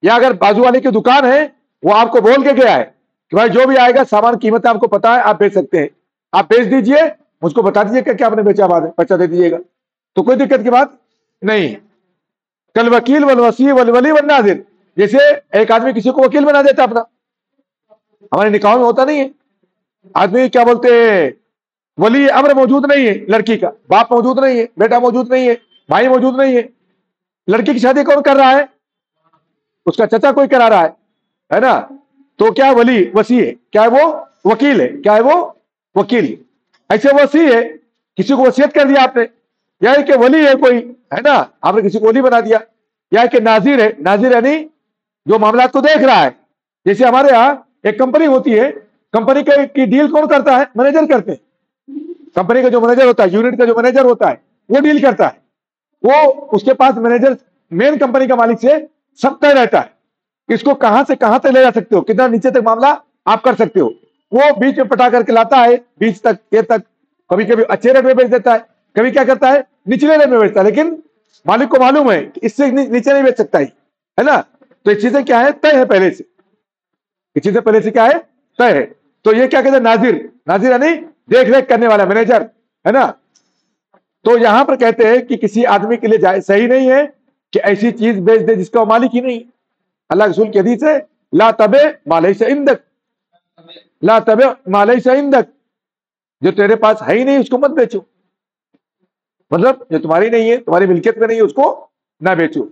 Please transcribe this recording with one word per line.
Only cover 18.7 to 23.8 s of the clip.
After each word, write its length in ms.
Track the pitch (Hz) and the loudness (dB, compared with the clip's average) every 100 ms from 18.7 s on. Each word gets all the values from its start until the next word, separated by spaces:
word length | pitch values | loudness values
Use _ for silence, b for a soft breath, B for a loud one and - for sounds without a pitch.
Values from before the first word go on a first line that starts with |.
| 233 | 2
में 60 | |
होता 220 | 240 240 262 | 0 0 -2
नहीं 140 | 302 | -2
है, 120 | 269 _ _ _ _ _ _ _ _ - | -6 _ _ _ _ _ _ _ _ -4
आदमी 340 | 185 220 254 | -2 0 0
क्या 140 | 247 | 2
बोलते 480 | 240 233 247 233 233 | 2 2 2 2 2
हैं, 220 | 202 147 - _ _ _ _ _ - | 0 -2 -6 _ _ _ _ _ -4
वली 280 | 196 254 277 | 0 2 2
अम्र 260 | 247 285 | 2 2
मौजूद 380 | 269 262 277 277 | 2 2 0 0
नहीं 140 | 285 247 | 0 0
है, 200 | 196 - | -4 -2
लड़की 280 | 220 214 226 | -4 -2 -4
का 100 | 180 | -4
बाप 460 | - | -10